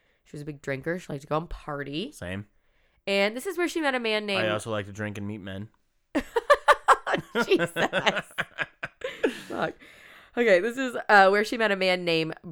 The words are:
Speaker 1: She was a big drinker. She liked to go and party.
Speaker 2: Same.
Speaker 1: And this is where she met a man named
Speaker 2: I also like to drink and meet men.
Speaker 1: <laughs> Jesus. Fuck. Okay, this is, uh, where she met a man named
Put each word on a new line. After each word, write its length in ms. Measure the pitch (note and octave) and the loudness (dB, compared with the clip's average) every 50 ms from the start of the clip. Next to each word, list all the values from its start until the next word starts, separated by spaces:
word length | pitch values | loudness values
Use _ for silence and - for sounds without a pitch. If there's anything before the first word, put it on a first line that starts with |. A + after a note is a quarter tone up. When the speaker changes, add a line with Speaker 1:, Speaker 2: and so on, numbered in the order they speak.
| _ _ _ _ _ | _ _ _ _ _
Speaker 1:
She 100 | _ - | _ -16
was 60 | D3 | -12
a 40 | C#3+ | -12
big 160 | D#3 D3 C#3 | -12 -12 -10
drinker. 380 | - C#3+ C3+ C3 - D#3+ F3 F#3 | -8 -6 -6 -4 -4 -6 -6 -6
She 80 | - - | -6 -10
liked 100 | D3 C3+ | -12 -12
to 60 | - | -6
go 100 | - D3 | -4 -4
and 120 | D#3 E3+ E3 | -4 -2 -4
party. 600 | - - - D#3 D3 C#3+ C#3 C#3 C#3+ D#3+ G#3 D4 | -10 -10 -8 -8 -8 -8 -8 -6 -6 -6 -8 -8
Speaker 2:
Same. 360 | - - - F2 F#2+ G2+ G#2 - _ _ _ _ _ _ _ _ _ _ _ | -10 -12 -10 -8 -8 -8 -10 -12 _ _ _ _ _ _ _ _ _ _ _
Speaker 1:
And 280 | G3+ G3 G3 G3 G#3+ A3+ | -2 0 2 0 0 -2
this 100 | B3+ - | -4 -8
is 100 | G4+ E4 | -6 -4
where 100 | E4+ F4 D4+ | -2 -2 -2
she 100 | - E4+ | -2 -2
met 140 | D4+ C#4 B3+ | -2 0 -2
a 40 | B3 | 0
man 260 | A#3 A3 G#3+ G#3+ G#3+ | -2 -2 -2 -2 -2
named 200 | G3+ G3 F#3+ - | -2 -2 0 0
Speaker 2:
I 40 | G#2+ | 0
also 220 | G#2+ G#2+ - A#2 | -2 -2 -4 -4
like 140 | G#2+ G#2 G2 | -4 -6 -6
to 40 | G#2 | -8
drink 260 | F#2+ G#2+ G#2+ G#2 G2+ | -8 -8 -8 -6 -6
and 80 | G2+ G2+ | -8 -8
meet 120 | G2+ G#2+ A2 | -8 -8 -8
men. 280 | F2+ G2 F#2+ G2 G#2+ - _ _ _ _ _ _ _ _ - | -10 -10 -10 -10 -12 -12 _ _ _ _ _ _ _ _ -6
Speaker 1:
<laughs> 60 | C4+ - - - A#4 - - C#5+ - - - C5+ - - - A#4+ - - - - - - - - A#3 A#3 | -6 -6 -2 -4 -4 2 4 2 4 6 4 4 4 4 2 2 2 2 -2 -4 -4 -4 -4 -2 -2 2
Jesus. 260 | - F#4+ - E3+ - - E3 F#3 - - F#3+ C#3+ G3+ F#3+ G3 - - - - - - - - D#3 - _ _ - - - _ - C5+ - - - B3+ A#3 - - | 2 2 2 2 0 0 0 0 0 0 0 0 0 0 0 -6 -6 -8 -8 -8 -8 -6 -8 -8 -8 _ _ -12 -12 -12 _ -12 -12 -4 -2 -2 -2 -2 -6 -10
Fuck. 260 | - - - E3 - - - - - - - - - - - - - _ | -10 -6 -4 -4 -6 -6 -10 -20 -20 -20 -20 -20 -20 -20 -20 -20 -8 _
Okay, 220 | A#3+ A#3+ A3 F#3+ F3 | 0 4 6 6 6
this 180 | F#3+ A#3 A#3 | 4 0 -2
is, 180 | C4+ C4 B3 A#3+ A#3+ - - | -2 -4 -4 -4 -4 2 6
uh, 200 | G#3+ G3 F#3+ F#3+ | 8 8 8 8
where 140 | G3+ G#3 A3 | 6 4 2
she 140 | G#3+ B3+ | 0 0
met 140 | A#3 A3 G#3 | 0 0 0
a 40 | G3+ | 2
man 300 | F#3 F#3+ F#3 F3+ F#3 F3 | 2 2 2 0 0 0
named 300 | F3 E3 D#3+ D#3+ - - - - F3 | 0 0 0 0 -2 -6 -10 -12 -16